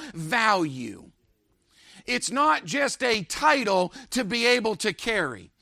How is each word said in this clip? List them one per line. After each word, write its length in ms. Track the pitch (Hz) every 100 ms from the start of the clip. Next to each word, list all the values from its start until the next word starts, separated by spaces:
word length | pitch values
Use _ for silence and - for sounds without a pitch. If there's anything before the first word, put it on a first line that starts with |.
| 311
value. 1000 | 165 156 240 220 196 156 131 120 - - _ _ _ _ _ _ _ - -
It's 260 | - 247 -
not 320 | 254 302 302
just 400 | 185 269 277 -
a 200 | 254 220
title 680 | 165 - 294 285 220 190 180 269 254
to 120 | 247
be 220 | 208 240
able 320 | 233 247 220 196
to 160 | 214
carry. 580 | - 233 214 147 104 - _